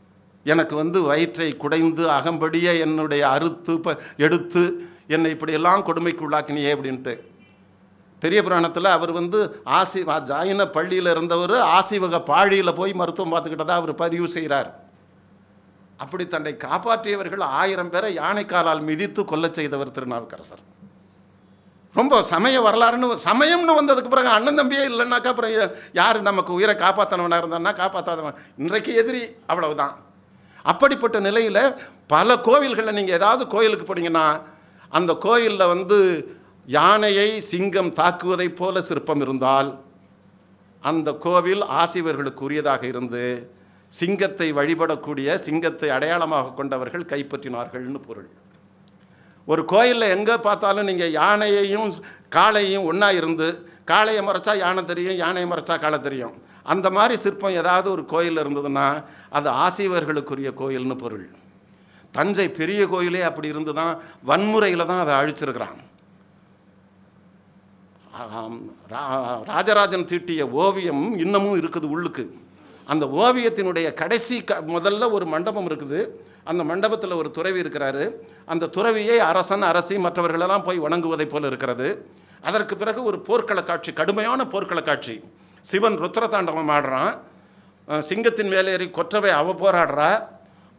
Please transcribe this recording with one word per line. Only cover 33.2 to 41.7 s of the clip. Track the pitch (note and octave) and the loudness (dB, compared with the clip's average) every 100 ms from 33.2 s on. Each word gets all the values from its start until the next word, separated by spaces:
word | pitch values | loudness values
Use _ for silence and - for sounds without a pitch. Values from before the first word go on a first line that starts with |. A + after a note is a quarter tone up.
| G3+ B3+ A3+ | 4 4 2
கோயிலுக்கு | G#3 A3 G#3 E3+ | 2 2 2 -4
போனீங்கன்னா | F3+ E3+ D#3+ D#3 D#3 - - _ - - | -4 0 2 4 2 -4 -20 _ -20 -2
அந்த | D#3 F3 | 0 2
கோயில்ல | E3 G3+ A#3 A3 G3+ F3+ | 0 4 4 4 4 4
வந்து | F3 F#3 G#3 F#3+ D#3+ - - - _ - | 2 4 6 6 2 -6 -16 -20 _ -2
யானையை | C#3+ F3 G#3+ G#3 G3 G#3+ A3 | 4 6 6 4 4 2 0
சிங்கம் | - F3 G3 F#3 F3+ | -4 -2 0 0 0
தாக்குவதைப் | - E3+ F3 F3+ F3+ F3+ E3+ | 2 2 2 -2 -2 -2 -4
போல | F#3 F#3 | -4 -2
சிற்பம் | F3 D3 D3 D3 | -2 -4 -2 -2
இருந்தால் | C3+ C3+ C3 C3+ C#3 C3 - _ _ _ _ _ _ _ _ _ | -2 0 2 2 2 -4 -18 _ _ _ _ _ _ _ _ _
அந்த | C#3 D#3+ D3+ | -2 -2 -2
கோவில் | D3 E3+ F3+ E3+ G3 | -4 0 2 2 0
ஆசிவர்களுக்கு | G#3 | 0